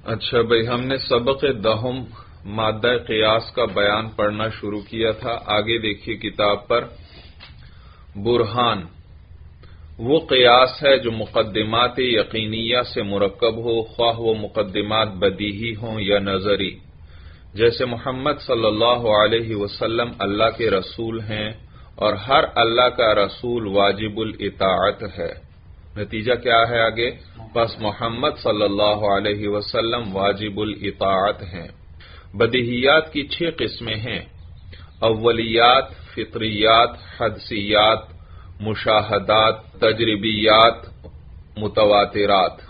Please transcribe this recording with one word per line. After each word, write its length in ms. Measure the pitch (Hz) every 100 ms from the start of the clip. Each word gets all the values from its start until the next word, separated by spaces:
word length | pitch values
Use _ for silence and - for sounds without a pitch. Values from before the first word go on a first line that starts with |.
| -
اچھا 340 | 110 - 123
بھائی، 260 | 113 117 113
ہم 140 | 120
نے 160 | 127 135
سبق 480 | - 123 123 135 143 120
دہم 400 | 107 110 123 131 113 - - -
مادہ 520 | 98 107 110 110 120 120 120
قیاس 440 | 110 107 113 -
کا 140 | -
بیان 440 | 113 98 101 104 113
پڑھنا 400 | 110 104 107 110
شروع 320 | 110 104 104
کیا 300 | 98 113 113
تھا۔ 280 | 110 120 117 -
آگے 320 | 107 107 117
دیکھیے 360 | 107 101 -
کتاب 540 | 104 104 95 104 101 -
پر، 160 | 117 127 - - - - - - - - - - - - 101
برہان 680 | 104 120 110 120 120 107 82 - - - - - - - - - - -
وہ 220 | 117 156
قیاس 600 | 160 131 123 123 127 -
ہے 160 | 143 131
جو 140 | 120
مقدمات 840 | 113 101 120 104 101 107 113 123 123
یقینیہ 760 | 127 110 98 110 107 110 113 123 117
سے 80 | 127
مرکب 540 | 101 101 98 - 117 113
ہو، 260 | 117 113
خواہ 380 | 110 - 117 113
وہ 140 | 113
مقدمات 760 | 110 104 110 101 101 104 110 107
بدیہی 680 | 92 98 92 104 101 117 104
ہوں 240 | 117 110
یا 180 | 98 101
نظری، 520 | 98 95 101 98 92 - - - - - - - -
جیسے 300 | 98 117 -
محمد 560 | 127 117 135 127 139 143
صلی 260 | - 120 110
اللہ 580 | 107 117 123 117 107
علیہ 320 | 107 113 110 107
وسلم 520 | 101 - 113 113 120 82
اللہ 320 | 98 101 113 113
کے 120 | 113
رسول 500 | 98 92 - 113 113
ہیں 300 | 107 107 107 110 - - -
اور 200 | - 107
ہر 300 | 101 113 139 -
اللہ 340 | - 117 117 123
کا 260 | 120 113
رسول 520 | 104 98 - 123 120 107
واجب 540 | 98 101 98 107 104
الاطاعت 1000 | 113 - 101 - 95 90 98 104 104 95
ہے۔ 140 | 85 - - - - - - 98
نتیجہ 360 | 104 113 107
کیا 360 | 120 120 117 113
ہے 120 | 117
آگے؟ 300 | 113 110 120 - - - 113
پس 260 | 120 113 110
محمد 580 | 107 104 117 117 147 147
صلی 240 | 123 104
اللہ 440 | 101 101 104 104 104 98
علیہ 320 | 104 104 104
وسلم 680 | 104 101 120 113 120 110 95
واجب 440 | 98 98 107 98
الاطاعت 840 | 107 - 101 90 98 95 101 104
ہیں۔ 260 | 101 87 82 - - - - - - 98
بدیہیات 760 | 117 127 120 120 131 156 156
کی 140 | 147 139
چھ 160 | - 170 156
قسمیں 380 | 113 - 117 107
ہیں، 240 | 117 98 - - - - - - - -
اولیات، 840 | 113 110 117 113 113 113 120 131 135 - -
فطریات، 760 | - 107 117 110 104 107 113 117 - - -
حدسیات، 960 | 113 98 - 113 101 104 107 110 - - - - - -
مشاہدات، 1120 | 107 107 117 107 101 101 95 107 110 110 -
تجربیات، 1300 | - 113 110 113 104 110 107 107 110 113 - - - - - - - - 107
متواترات۔ 960 | 104 110 104 104 101 107 101 98 85 -